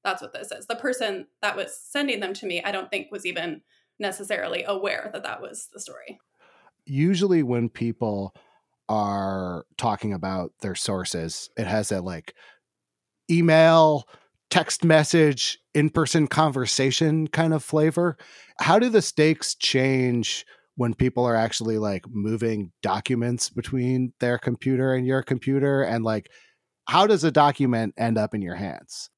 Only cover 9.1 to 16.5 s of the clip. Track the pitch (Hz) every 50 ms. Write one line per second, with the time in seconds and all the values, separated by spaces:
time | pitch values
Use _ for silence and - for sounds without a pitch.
9.1 | 101 98 98 98 95 95 92 90 90 82 - _ _ - - 113 104 - - 107
10.1 | 98 87 85 95 95 92 87 - _ _ - 101 90 - - - 98 92 90 -
11.1 | - 85 82 82 - - - - _ - 113 95 104 110 101 - 104 95 87 95
12.1 | 90 82 - - - _ - - _ _ _ _ _ _ _ _ _ _ _ _
13.1 | _ _ _ - 170 170 170 165 160 160 160 165 165 165 160 156 151 139 - _
14.1 | - _ _ _ _ _ _ _ - 185 160 - - - - 165 160 156 147 -
15.1 | - 165 156 151 139 123 - - - _ _ _ _ 147 147 151 - 170 156 -
16.1 | - 156 151 131 - 151 160 151